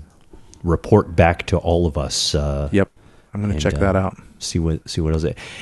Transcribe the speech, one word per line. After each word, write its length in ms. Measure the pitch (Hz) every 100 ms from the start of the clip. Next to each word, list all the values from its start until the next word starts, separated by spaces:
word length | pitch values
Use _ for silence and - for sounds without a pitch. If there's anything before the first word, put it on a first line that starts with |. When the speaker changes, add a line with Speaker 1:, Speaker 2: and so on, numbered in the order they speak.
| - _ - - - -
Speaker 1:
report 520 | 85 80 - 104 - 82
back 300 | 85 90 -
to 100 | 87
all 280 | - 85 87
of 100 | 76
us, 360 | 69 - - 78
uh, 340 | 71 71 73
Speaker 2:
Yep. 180 | 98 98 _ - - _
I'm 80 | 104
gonna 120 | 104
Speaker 1:
and, 80 | 78
Speaker 2:
check 140 | 82 73
Speaker 1:
uh, 40 |
Speaker 2:
that 160 | 98 92
out. 220 | 95 - - -
Speaker 1:
see 200 | - 90
what, 280 | 82 80 -
see 120 | -
what 120 | 78
else. 120 | 80 82 - - -